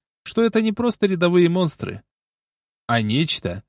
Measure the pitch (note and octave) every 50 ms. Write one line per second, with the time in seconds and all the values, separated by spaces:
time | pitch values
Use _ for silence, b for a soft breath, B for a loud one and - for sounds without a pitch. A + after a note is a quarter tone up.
0 | _ _ _ _ _ - - A3+ A#3 A3+ - A3+ A3 A3 G#3 - A#3+ A#3+ - -
1 | G#3+ F#3+ F#3+ E3 F3+ F3 F3 F3+ F3 E3+ F3 F#3 F#3 D#3 - - - - - G#2
2 | - _ _ _ _ _ _ _ _ _ _ _ _ _ _ _ _ - A#2+ A#2
3 | A2 G#2+ A2+ C#3 E3 D#3 - - - F2 F2 G#2 -